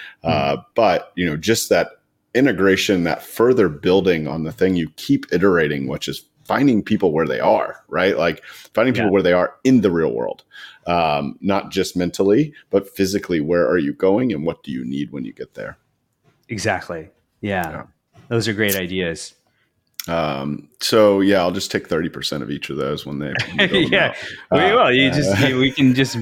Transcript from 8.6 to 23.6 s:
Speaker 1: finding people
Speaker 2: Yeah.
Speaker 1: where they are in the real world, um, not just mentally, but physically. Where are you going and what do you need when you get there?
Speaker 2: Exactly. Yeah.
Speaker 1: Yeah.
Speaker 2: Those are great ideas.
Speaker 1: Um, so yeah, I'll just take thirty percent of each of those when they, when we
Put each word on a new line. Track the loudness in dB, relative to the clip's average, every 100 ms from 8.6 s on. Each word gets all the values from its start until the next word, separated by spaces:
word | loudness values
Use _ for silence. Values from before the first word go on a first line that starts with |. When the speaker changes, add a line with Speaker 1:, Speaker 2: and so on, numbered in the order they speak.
| -6
Speaker 1:
finding | 0 0
people | 2 2
Speaker 2:
Yeah. |
Speaker 1:
where | 2
they | 4
are | 2 0 0
in | 4 4
the | 4
real | 2 0
world, | -2 -6 -8 -16 -20 -20 -14 -2
um, | 0 2 0 -4 -6
not | -2 -2 -2
just | -4 -4
mentally, | -2 -4 0 2 4 2 -4 -2
but | -2 -2
physically. | -4 -2 -2 -2 -4
Where | 0 2 2
are | 2
you | 0
going | 0 2 2 0
and | -2 -4
what | -6
do | -10
you | -10
need | -8 -6 -8
when | -10 -12
you |
get | -14 -16
there? | -14 -16 -16 _ _ _ _ _ _ -12
Speaker 2:
Exactly. | -6 -4 -4 -6 -12 -12 _ _ _
Yeah. | -4 -4 -4
Speaker 1:
Yeah. | -8 -16 _ _ _ -4
Speaker 2:
Those | -2 -2
are |
great | 0 0 0
ideas. | -4 -4 -4 -6 -12 _ _ _ _ _ _ -16 -6
Speaker 1:
Um, | -4 -4 -4 -6 -8 -12 -10
so | 0 4 6 4
yeah, | 4 4
I'll | 2
just | -2 -4
take | -6 -2
thirty | -4 -4
percent | -6 -8 -8
of | -8
each | -8 -8
of | -6
those | -6 -6
when | -8 -10
they, | -8 -6 -6
when |
we | -2